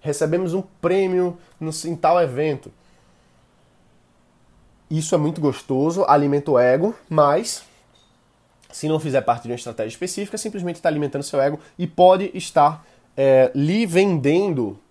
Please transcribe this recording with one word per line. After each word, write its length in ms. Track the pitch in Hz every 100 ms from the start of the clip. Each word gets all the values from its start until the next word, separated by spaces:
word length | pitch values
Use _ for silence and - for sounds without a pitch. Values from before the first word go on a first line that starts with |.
recebemos 540 | 151 143 156 175 185
um 80 | 180 185 _
prêmio 560 | 175 190 190 180 180 175 _ _
no, 120 | 160 160 160
em 100 | 165
tal 240 | 160 175
evento." 500 | 160 123 156 139 - _ _ _ _ _ _ _ _ _ _ _ _ _ _ _ _ _ _ _ _ _ _
Isso 260 | 156 156 175
é 20 |
muito 220 | 147 165
gostoso, 640 | 151 127 - 135 151 175 185
alimenta 460 | 143 143 143 143
o 60 | 131
ego, 360 | 123 135 202 226 _
mas 520 | 156 147 156 226 - - _ _ _ _ _ _ _ _ _ _
se 180 | - 151
não 120 | 156
fizer 200 | 156 135
parte 220 | 127 120
de 60 | 117
uma 60 |
estratégia 340 | 120 - 110 110
específica, 500 | - 185 - 202 214
simplesmente 420 | 220 208 175 165
tá 80 | 175
alimentando 340 | 156 143 143
seu 180 | 143 139
ego 180 | 139 151 - -
e 80 | 175
pode 440 | - 180 185 196
estar, 520 | 185 - - 147 156 _ _ _ -
é, 340 | 135 131 127
lhe 300 | 139 147 202
vendendo 960 | 226 170 202 165 139 165 202 147 107 101 _